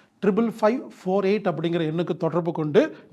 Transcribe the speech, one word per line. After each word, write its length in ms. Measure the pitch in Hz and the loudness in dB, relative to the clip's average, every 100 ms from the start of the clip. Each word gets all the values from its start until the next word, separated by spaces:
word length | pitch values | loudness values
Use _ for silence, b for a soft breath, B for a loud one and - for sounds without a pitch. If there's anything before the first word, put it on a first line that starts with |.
| b _ | b _
ட்ரிபிள் 280 | 196 208 233 - | 0 2 0 2
ஃபைவ் 220 | 214 247 - - | 2 2 -6 -10
ஃபோர் 280 | 185 196 190 | -2 0 2
எயிட் 180 | 208 202 | 0 0
அப்படிங்கிற 320 | 156 165 170 156 | -2 -2 -2 -2
எண்ணுக்கு 240 | 165 175 170 | -2 -4 -2
தொடர்பு 280 | 160 160 175 165 | -2 -2 -2 -2
கொண்டு 200 | 156 170 311 B B | 2 2 2 B B